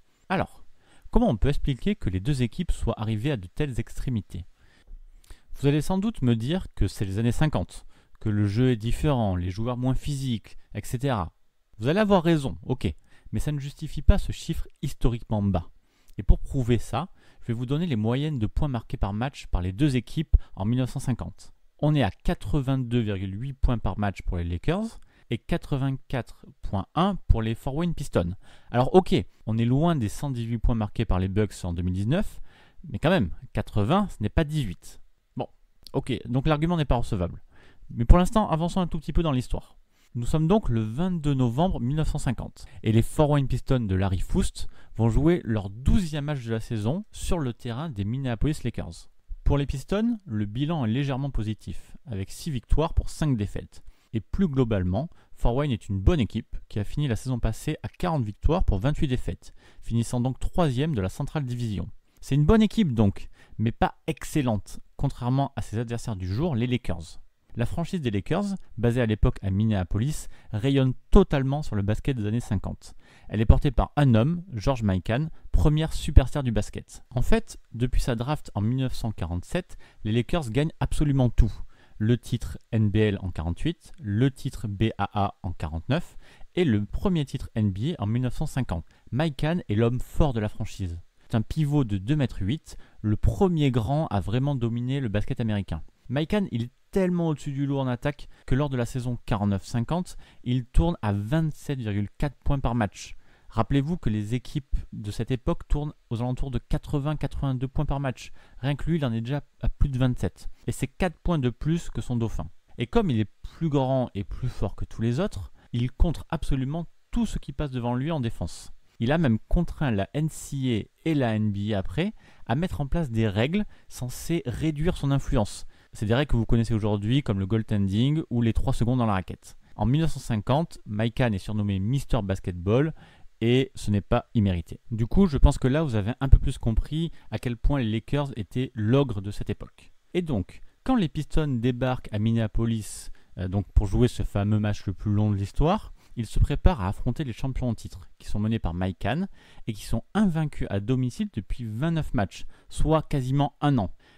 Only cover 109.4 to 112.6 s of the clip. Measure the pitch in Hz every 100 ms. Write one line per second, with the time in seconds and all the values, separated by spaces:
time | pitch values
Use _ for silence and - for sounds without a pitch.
109.4 | - _ - - 147 127 131 123 95 -
110.4 | - - - - - - 185 - - 170
111.4 | 123 - 143 170 - - - 120 113 -
112.4 | 78 -